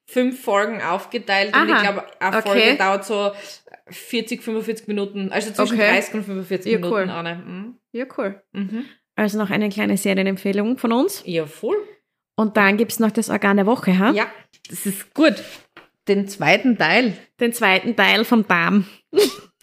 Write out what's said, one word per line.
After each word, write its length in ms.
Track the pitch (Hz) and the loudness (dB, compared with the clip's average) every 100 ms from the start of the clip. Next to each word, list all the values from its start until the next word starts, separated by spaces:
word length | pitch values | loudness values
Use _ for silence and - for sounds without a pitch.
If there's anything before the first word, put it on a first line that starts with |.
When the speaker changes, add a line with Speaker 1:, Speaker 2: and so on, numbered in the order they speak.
| - | -6
Speaker 1:
fünf 340 | 254 254 254 | 0 0 -2
Folgen 360 | - 202 214 220 | -2 0 0 -4
aufgeteilt 720 | 139 190 - 240 - 196 202 254 | -4 -4 -4 -8 -2 0 2 2
und 140 | 330 | 2
Speaker 2:
Aha. 60 | 262 | 2
Speaker 1:
ich 40 | |
glaub, 260 | 202 196 - - | 0 -2 -8 -4
eine 180 | 185 208 | -2 0
Speaker 2:
Okay. 100 | 208 | 2
Speaker 1:
Folge 300 | 202 226 285 | 4 4 4
dauert 280 | 190 196 196 | 2 0 -2
so 260 | 208 202 202 - - - - - | -2 -2 -4 -16 -20 -20 -20 -20
vierzig, 520 | 180 - 233 226 240 | -20 -6 -6 -4 -8
fünfundvierzig 440 | - 220 220 220 - | -6 -6 -4 -8 -6
Minuten, 440 | 208 202 202 190 | -6 -4 -6 -4
also 200 | 202 214 | -4 -4
zwischen 220 | 202 208 226 | -2 0 2
Speaker 2:
Okay. 140 | 160 | 2
Speaker 1:
dreißig 220 | 185 202 | 2 0
und 100 | 220 | -6
fünfundvierzig 480 | 196 190 180 185 208 | -6 -8 -6 -6 -2
Speaker 2:
Ja, 60 | 226 | -2
Speaker 1:
Minuten, 160 | 262 | 0
Speaker 2:
cool. 160 | 220 185 | -2 -2
Speaker 1:
Anne. 260 | 170 170 170 | -4 -8 -8
Mhm. 400 | - 180 214 247 _ | -12 -14 -14 -18 _
Speaker 2:
Ja, 120 | 233 262 - | -10 -8 -6
cool. 240 | 202 202 _ | -6 -8 _
Speaker 1:
Mhm. 320 | - 196 220 277 - _ - | -8 -6 -8 -10 -16 _ -2
Speaker 2:
Also 220 | 214 208 | -2 -2
noch 120 | 202 | -2
eine 200 | 208 208 | -2 -2
kleine 280 | 202 208 202 | -2 0 0
Serienempfehlung 800 | 202 190 190 196 196 202 208 254 | 0 0 0 -2 -2 -2 -2 -2
von 160 | 233 | 0
uns. 300 | 233 349 - - | 0 0 -2 -6
Speaker 1:
Ja, 200 | 165 151 | -6 -6
voll. 320 | - 226 403 - - _ _ _ - | -6 -4 -4 -4 -18 _ _ _ -2
Speaker 2:
Und 180 | 220 214 | 0 6
dann 220 | 196 208 | 6 6
gibt's 220 | 233 - | 0 0
noch 120 | 220 | 0
das 180 | 214 214 | 0 -2
Organ 280 | 208 202 202 | 0 2 4
der 80 | 190 | 2
Woche, 320 | 180 - 185 | 2 2 2
ha? 120 | 208 | 4
Speaker 1:
Ja, 160 | 208 233 - _ _ - | 2 -2 -6 _ _ -16
das 160 | 180 202 | -10 -8
ist 280 | 196 - | -8 -6
gut. 220 | - 311 208 - - _ - - _ - | 2 4 4 -8 -20 _ -20 -20 _ 0
Den 200 | 202 196 | 0 0
zweiten 500 | - 147 202 262 220 | 0 2 4 4 2
Teil. 400 | 160 196 254 170 - - | 2 2 2 -2 -12 -4
Speaker 2:
Den 120 | 240 | -2
zweiten 420 | 233 208 185 - 220 | 0 2 2 0 2
Teil 280 | 190 196 | 4 4
vom 240 | 226 233 214 | 4 2 4
Darm. 380 | 180 170 202 185 - - 330 392 - - _ | 2 4 2 2 -8 -2 2 2 0 -18 _